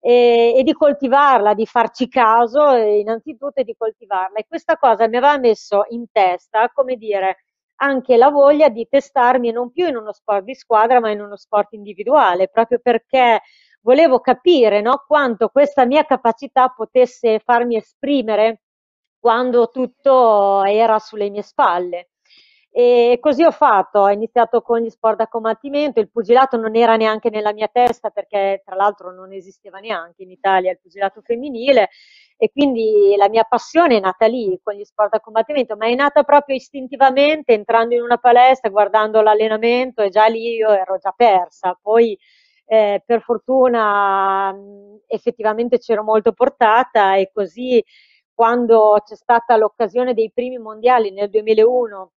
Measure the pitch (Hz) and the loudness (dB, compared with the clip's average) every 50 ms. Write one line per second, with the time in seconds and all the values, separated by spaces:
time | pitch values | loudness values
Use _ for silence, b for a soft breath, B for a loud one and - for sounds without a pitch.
0 | - 240 240 247 240 240 233 233 233 233 240 262 262 302 302 - 320 285 285 294 | 2 2 2 4 4 4 4 4 2 2 2 2 0 0 0 2 0 0 0 0
1 | 277 247 240 277 285 277 262 226 202 208 214 196 226 - _ 247 233 - _ - | -2 0 2 2 4 4 2 2 2 0 0 -2 -4 -4 _ -2 -2 -2 _ -6
2 | 254 240 - 262 240 220 226 233 240 226 226 285 302 294 262 240 220 208 208 208 | -8 -4 0 0 2 2 4 2 0 0 0 0 2 2 2 2 2 0 0 -2
3 | 202 208 226 226 _ 302 285 220 269 285 _ - 247 196 220 _ 226 220 220 _ | -2 -4 -8 -10 _ -16 -18 _ -14 -10 _ -6 -8 -8 -8 _ -8 -8 -8 _
4 | 233 190 202 185 185 190 202 220 214 _ 330 330 _ - 320 - - 254 226 190 | -12 _ -6 -6 -6 -6 -8 -10 -12 _ -12 -12 _ -4 -4 0 2 0 2 2
5 | 226 226 220 247 247 285 294 285 254 233 214 - - - 208 202 208 - 233 233 | 0 -2 0 0 0 2 0 2 0 0 -2 -2 -4 -4 -2 -2 -2 -2 -6 -14
6 | 240 - _ 220 196 180 180 180 _ _ - 214 226 247 _ - 262 254 254 220 | -14 -6 _ 0 0 0 0 -4 _ _ -2 -2 -2 -2 _ -4 -4 -4 -4 -10
7 | 220 214 202 196 190 190 185 _ _ _ _ _ _ _ _ _ 262 277 277 262 | -6 -6 -4 -2 -2 -4 -6 _ _ _ _ _ _ _ _ _ -4 -2 -2 -4
8 | 254 - 247 233 247 285 294 285 277 277 302 294 311 277 220 226 226 _ - 277 | 0 0 2 4 4 4 4 4 4 4 4 4 2 2 2 -2 -10 _ -2 -2
9 | 254 - _ 269 240 240 254 262 240 233 226 233 247 240 247 - 359 339 269 233 | -2 -2 _ 0 0 2 2 0 -2 -2 -4 -6 -8 -8 _ -4 -4 -4 -4 -6
10 | 214 214 202 _ _ - 208 202 190 214 262 - - _ 233 214 220 233 247 247 | -10 -12 -16 _ _ -4 -4 -4 -4 -8 -16 -16 -6 _ 0 2 2 4 2 0
11 | 233 214 214 208 208 208 202 190 _ _ - 208 202 _ - 214 202 202 196 170 | 0 0 -6 -6 -10 -16 -18 -20 _ _ -4 -4 -4 _ -10 -20 -18 -20 -16 -10
12 | 202 220 277 302 247 190 175 180 190 190 _ 226 226 - 247 233 _ 247 233 226 | -4 0 2 2 2 2 0 -2 -4 -2 _ -4 -2 -2 -4 -4 _ -2 -2 -2
13 | _ _ - 262 247 240 226 202 b b b b b b b b _ 220 254 277 | _ _ 0 0 2 2 2 0 b b b b b b b b _ 0 2 4
14 | 330 311 254 247 - 269 247 247 _ 359 349 277 233 214 202 208 208 233 262 277 | 4 4 2 0 0 -2 -4 0 _ 2 2 4 4 2 2 0 0 0 -2 -4
15 | - _ 294 294 285 254 233 185 226 208 _ 277 285 285 285 285 254 240 269 311 | -2 _ 0 0 0 -2 -2 -4 -4 -2 _ 0 0 0 2 0 0 2 2 0
16 | 294 - 269 - _ 233 226 _ - 254 _ 262 254 254 254 _ 220 - _ 254 | 0 0 -2 -2 _ -4 -4 _ -10 -4 _ 0 0 0 -2 _ -14 -4 _ 0
17 | 247 240 - _ - 226 220 214 _ - 247 240 240 240 233 220 - _ _ _ | 0 0 -2 _ -2 -2 -2 -2 _ -2 0 0 0 -2 -4 -6 -6 _ _ _
18 | - 269 285 277 226 220 214 208 214 226 226 _ _ _ _ _ _ _ _ _ | -4 -2 -2 -2 -2 -2 -2 0 0 0 -2 _ _ _ _ _ _ _ _ _
19 | _ _ _ _ - 233 226 240 254 254 240 240 233 226 _ 262 254 247 _ _ | _ _ _ _ -2 0 0 0 -2 -2 0 0 0 0 _ -8 -8 -8 _ _
20 | _ 269 262 254 247 226 214 208 202 196 196 196 196 196 208 214 233 226 220 214 | _ 2 2 4 4 4 2 2 2 0 0 0 0 0 0 0 0 0 0 -2
21 | - - - 214 202 202 202 208 202 _ _ - 285 208 175 180 180 175 175 175 | -4 -8 -10 -8 -8 -8 -8 -10 -14 _ _ -2 0 0 0 -2 -6 -8 -10 -12
22 | 180 _ _ _ b b b b b b b b b b _ - 240 240 247 240 | -14 _ _ _ b b b b b b b b b b _ 0 2 2 4 4
23 | 240 240 247 240 - 311 277 240 339 330 - - 294 269 214 196 185 _ _ 208 | 2 2 0 0 0 -2 0 2 2 2 2 2 2 2 4 2 0 _ _ 2
24 | 196 202 202 208 226 220 _ 240 233 - - 233 226 - 240 233 233 226 - _ | 2 2 0 -2 -4 -4 _ -2 -2 0 0 -4 -2 -2 -4 -4 -4 -6 -10 _
25 | - 220 214 190 226 220 - 233 220 226 220 220 - 285 277 294 294 294 - 233 | -2 -2 -2 -2 -6 -6 -6 -6 -4 -4 -6 _ -8 -6 -4 -4 -4 -2 -2 -4
26 | 208 - _ 233 214 185 240 254 269 254 254 233 220 220 220 226 240 226 226 220 | -4 -4 _ -10 -2 2 2 2 2 2 0 -6 -6 -4 -2 0 2 2 2 2
27 | 220 220 214 214 _ 233 214 214 214 208 214 214 214 208 _ 247 247 247 226 _ | 0 -2 -2 -2 _ -6 -6 -4 -4 -4 -4 -4 -8 -4 _ 0 0 0 0 _
28 | - 214 _ 208 196 _ - 202 196 196 196 196 _ - 190 190 196 208 208 _ | -10 -10 _ -10 -14 _ -6 -4 -2 -2 -4 -6 _ -14 -4 -2 -2 -2 -2 _
29 | 185 180 180 185 185 190 196 196 175 196 190 _ _ 202 190 190 202 226 214 170 | -18 -20 -20 -20 -20 -20 -20 -20 -20 -20 -20 _ _ -20 -20 -20 -12 -10 -10 -10
30 | 165 170 170 _ 190 185 185 _ - 196 190 185 185 185 180 - _ 180 165 202 | -10 -16 _ _ -20 -20 -20 _ -4 0 0 0 0 -2 -6 -6 _ _ _ -8
31 | 196 196 _ 220 _ _ 233 233 262 302 262 226 240 277 277 240 196 - b b | -8 -8 _ -10 _ _ -8 -8 -8 -12 -10 -6 -2 0 2 2 2 -2 b b
32 | b b b b b b b _ 226 214 _ 277 285 277 254 226 226 220 214 208 | b b b b b b b _ -6 -4 _ -2 -2 -2 -2 -2 -2 0 2 2
33 | 202 196 202 202 202 202 220 226 220 - - 226 - - - 320 349 320 240 214 | 2 2 2 2 2 2 2 0 0 0 -2 -4 -4 -2 0 0 2 2 2 0
34 | 190 190 180 _ 226 220 233 254 226 196 185 180 _ - 202 202 208 _ _ - | 0 -4 -2 _ 0 0 0 -2 -4 -6 -6 -6 _ -12 -12 -12 -16 _ _ -4
35 | 214 202 - 214 _ - 214 220 226 226 294 285 247 - 220 208 220 226 240 254 | -2 -2 -2 -6 _ -4 -4 -4 -4 -2 -4 -4 -4 -4 -6 -6 -4 -4 -2 0
36 | 285 285 285 302 285 - - 285 285 - 269 247 - _ _ 277 262 247 277 233 | -2 0 2 0 2 4 2 2 2 0 -8 -8 -8 _ _ -14 -14 -14 -2 2
37 | 269 269 254 269 285 294 311 311 - - 233 208 202 - 226 226 226 233 240 240 | 2 2 4 2 2 2 0 -2 0 0 0 0 0 -2 0 0 0 0 -2 -4
38 | 240 240 240 240 - 254 240 247 247 262 262 254 - 214 190 208 208 202 208 220 | 0 -2 -4 0 2 4 4 6 6 4 4 2 -2 -4 0 0 0 0 0 -2
39 | 214 214 214 220 214 214 214 214 220 220 220 214 220 233 240 247 254 262 247 - | -2 0 0 2 2 4 2 2 0 -2 -4 -2 -2 -2 -2 -2 -4 -6 -4 -4
40 | 208 196 175 214 214 220 226 226 226 233 233 226 220 220 208 196 185 180 190 190 | -4 -2 2 2 2 2 0 -2 -6 -6 -4 -2 0 0 0 0 0 -4 -6 -6
41 | _ 196 - _ 240 226 196 185 175 156 _ _ - 185 180 _ _ 208 214 233 | _ -8 -2 _ 2 2 4 2 0 -4 _ _ -8 -8 -8 _ _ 0 2 2
42 | 233 226 202 _ _ _ _ _ _ _ _ _ _ _ 220 220 214 202 202 196 | 2 0 -2 _ _ _ _ _ _ _ _ _ _ _ 0 0 0 0 -2 -6
43 | _ _ 240 226 - - 240 214 _ - 254 262 254 254 240 233 220 208 202 202 | _ _ -4 -4 -2 -4 -6 -6 _ -2 0 2 2 2 2 0 -2 0 0 0
44 | 202 196 190 196 190 196 196 196 196 196 190 196 202 202 202 202 202 202 208 214 | 0 0 0 -2 -2 -2 -2 -2 -4 -6 -8 -10 -20 -20 -20 -20 -20 -20 -20 -20
45 | _ _ 226 214 _ 240 - _ 208 214 214 220 240 240 254 233 - - 226 208 | _ _ -10 -6 _ -8 -8 _ -4 -4 -2 -2 -4 -2 -4 -4 -2 -2 -4 -4
46 | 214 214 220 220 208 233 214 _ 247 269 - _ 247 214 214 233 254 - _ 220 | -2 0 -2 0 0 -2 0 _ -2 -2 0 _ 0 2 2 2 0 0 _ 0
47 | 202 190 190 196 190 190 _ 214 202 170 _ 233 247 254 254 233 b b b b | 0 2 2 0 -2 -4 _ -8 -8 -8 _ -14 -6 0 0 0 b b b b
48 | b b b b b _ _ - 233 226 240 247 240 220 226 226 214 214 208 208 | b b b b b _ _ 0 0 0 0 -2 0 2 4 4 4 4 4 2
49 | 208 _ 214 _ _ - 240 233 233 - 240 214 214 208 _ _ 233 196 170 240 | 0 _ -20 _ _ 0 0 0 2 0 0 0 0 -2 _ _ -8 -4 -4 -4
50 | 254 254 247 214 226 220 _ - 240 254 254 247 226 214 214 214 220 247 254 240 | -4 -2 -2 -4 -4 -4 _ -8 -8 -8 -10 -14 -16 -18 -18 -4 0 0 0 2
51 | 220 202 190 196 208 202 190 214 214 220 220 214 214 233 254 254 240 220 208 196 | 0 -2 -4 -6 -8 -4 -4 -4 -2 0 2 2 2 2 2 0 -4 -4 -8 -16
52 | 190 180 _ | -20 _ _